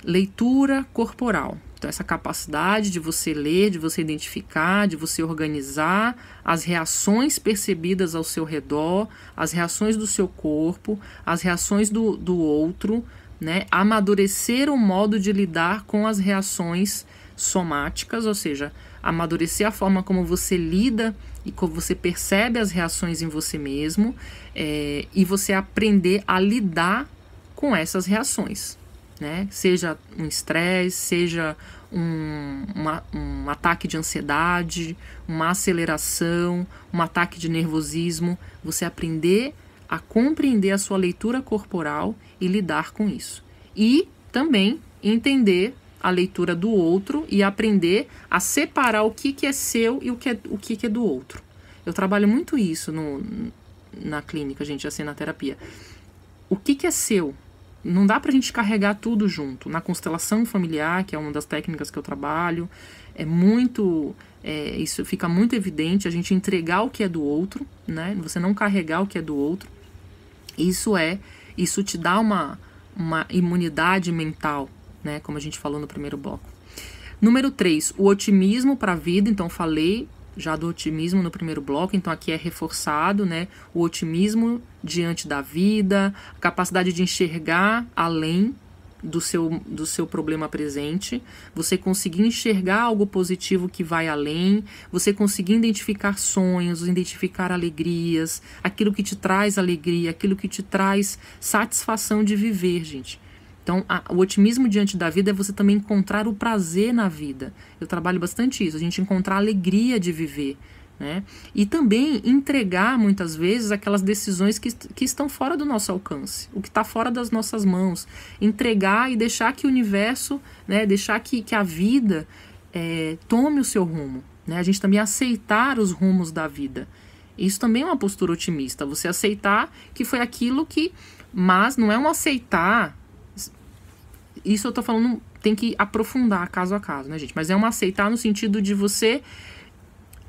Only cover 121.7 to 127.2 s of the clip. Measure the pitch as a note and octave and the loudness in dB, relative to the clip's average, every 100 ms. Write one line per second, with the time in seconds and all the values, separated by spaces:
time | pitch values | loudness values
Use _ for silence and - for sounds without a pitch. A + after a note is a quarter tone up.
121.7 | D#3+ G3+ C4+ A3 D#3+ D#3 - - - - | 2 4 4 4 0 -2 -16 -20 -20 -10
122.7 | F3 E3 E3 D#3+ E3 - A#3 D4 D4 B3 | -6 -4 -2 -4 -4 0 2 4 2 2
123.7 | G#3 F3 D#3+ C#3 C3 - - - E3+ F3 | 2 0 -2 -6 -8 -12 -16 -6 -2 0
124.7 | G3 G3 G#3 G#3+ - B3+ A3 - G#3+ C4+ | 2 4 4 4 0 0 -2 2 2 4
125.7 | B3 G3 D#3 F#3+ F#3 E3 D#3+ D#3 C#3+ C3+ | 2 0 2 2 2 0 -4 -6 -6 -8
126.7 | C3 - - - - | -8 -14 -18 -20 -20